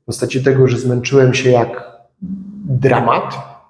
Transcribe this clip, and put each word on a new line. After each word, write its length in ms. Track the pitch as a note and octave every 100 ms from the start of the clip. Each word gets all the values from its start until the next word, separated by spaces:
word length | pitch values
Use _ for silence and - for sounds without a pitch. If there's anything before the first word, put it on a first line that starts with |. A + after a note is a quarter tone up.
w 40 |
postaci 380 | - A#2 A#2+ C3+
tego, 240 | C3+ C3 B2+
że 100 | B2
zmęczyłem 560 | B2 B2 - C#3 B2+
się 160 | - B2+
jak 500 | A#2+ A2+ - - - _ _ - - - -
dramat 760 | D3 B2+ C3 A#2 A#2 D#3+ - - - -